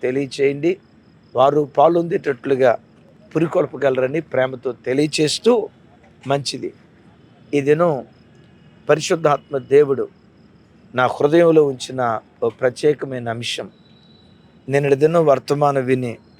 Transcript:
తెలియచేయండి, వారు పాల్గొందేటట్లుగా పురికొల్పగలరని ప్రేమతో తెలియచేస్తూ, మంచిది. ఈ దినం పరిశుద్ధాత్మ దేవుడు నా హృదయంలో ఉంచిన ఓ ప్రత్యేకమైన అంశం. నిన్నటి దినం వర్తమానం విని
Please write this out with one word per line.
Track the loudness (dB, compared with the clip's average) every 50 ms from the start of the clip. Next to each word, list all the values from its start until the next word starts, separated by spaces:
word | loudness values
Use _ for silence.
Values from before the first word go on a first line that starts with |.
| -6
తెలియచేయండి, | -4 -4 -4 -6 -6 -4 -2 -2 -2 -2 -2 -4 -4 -4 -4 _ _ _ _ _ _ _ _ _ _ -2
వారు | 2 2 2 2 0 -2 -2 0
పాల్గొందేటట్లుగా | 2 2 4 4 2 -2 -2 -4 -4 -4 -4 -6 -6 -2 -2 0 2 4 2 2 0 -4 _ _ _ _ _ _ _ _ -8 -4
పురికొల్పగలరని | -2 -2 0 0 -2 -2 -2 -4 -4 -2 -2 0 0 -2 -2 -4 -6
ప్రేమతో | -8 -4 -2 -2 -2 -2 -6 -8 -8 -8 -8
తెలియచేస్తూ, | -8 -6 -4 -2 -2 -2 -2 0 -2 -2 -2 -2 -2 0 0 2 2 -2 -6 -12 _ _ _ _ _ _ _ _ _ -4
మంచిది. | -4 -4 -4 -4 -6 -10 -10 -10 -12 -12 -14 _ _ _ _ _ -20 _ _ _ _ _ _ -10 -4 -4
ఈ | -2
దినం | 2 2 2 2 2 0 0 -2 -6 -12 _ _ _ _ _ -20 -20 _ _ _ _ -20 _ _ _ 0
పరిశుద్ధాత్మ | 0 0 0 -2 -4 0 2 0 0 0 -4 _ -8 -8
దేవుడు | -2 2 4 4 4 4 2 -2 -4 -6 -10 _ _ _ _ _ _ _ _ _ _ _ _ _ _ _ -2
నా | 0 0
హృదయంలో | 0 0 0 0 2 4 4 4 6 6 4 4
ఉంచిన | 2 -2 -6 -10 -10 -6 -4 -2 -2 -4 -6 -8 _ _ _ -6
ఓ | -6
ప్రత్యేకమైన | -4 -2 -2 -2 -2 0 0 0 0 -2 -6 -10 -10 -8 -6 -8
అంశం. | -8 -6 -8 -8 -8 -10 -10 -14 -16 _ _ _ -20 _ _ _ -20 _ _ _ _ _ _ _ _ -20 _ -2
నిన్నటి | 0 0 2 2 2
దినం | 2 2 2 4 4 4
వర్తమానం | 4 2 2 2 -2 0 2 2 2 2 0 0
విని | 0 0 0 -2 -6 -10 -12 _ _ _